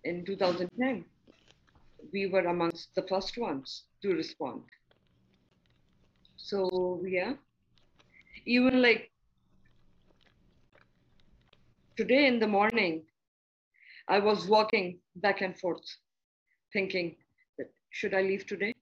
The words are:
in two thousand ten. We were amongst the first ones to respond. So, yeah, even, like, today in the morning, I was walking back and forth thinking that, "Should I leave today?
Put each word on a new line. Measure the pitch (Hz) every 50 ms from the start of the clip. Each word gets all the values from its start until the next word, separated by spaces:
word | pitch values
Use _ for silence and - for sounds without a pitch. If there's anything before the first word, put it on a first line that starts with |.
| -
in | - 175 175 180
two | 196 196
thousand | 185 196 180 175 180 180 180 _ 226
ten. | 254 269 254 180 170 - _ _ _ - - _ _ _ - _ _ _ _ - _ - _ - - -
We | - 196 196
were | 190 190 190 175
amongst | 170 175 175 170 170 170 - - _ _
the | 190 180 -
first | 185 196 196 - - 240
ones | 233 196 151 135 135 - - - - _ _ _
to | - 202
respond. | 180 160 160 - - _ 151 127 110 - - _ - _ _ _ _ _ _ _ _ _ _ _ _ _ _ _ _ _ _ _ _ _ _ _ _ _ _ _ _ _ _ _ _
So, | - - - 202 196 190 180 185 180 180 180 180 175 180
yeah, | 190 185 180 185 220 285 - _ _ _ _ _ _ _ _ _ _ _ _ _ _ _ - _ _ - - _
even, | - 240 247 247 262 262 254
like, | 247 240 220 226 - - _ _ _ _ _ _ _ _ _ _ _ _ _ _ _ _ _ _ _ _ _ _ _ _ _ _ _ _ _ _ _ _ _ - _ _ _ _ _ _ _ _ - _ - _ _ _ - _ _ _ _ _ _ _ _
today | - 214 185 247 277 294
in | 262 240 233
the | 214
morning, | 214 208 196 208 214 233 226 202 175 160 160 - _ _ _ _ _ _ _ _ _ _ _ _ _ _ _ - - - - -
I | - 180 208
was | 202 208 208 190 170
walking | 185 214 214 214 214 220 214 185 180 180 - _ _ _
back | 180 175 202 190 196
and | 196 185 175 -
forth | - 180 165 - - - - _ _ _ _ _ _ _ _ _ _ _ _ _ _ _ -
thinking | 214 190 185 196 185 170 170 - _ _ _ _ _ _ _ _
that, | - - - _ _ _ _
"Should | - - - 202
I | 196 190
leave | 196 196 196 196 -
today? | - 208 170 196 208 247 _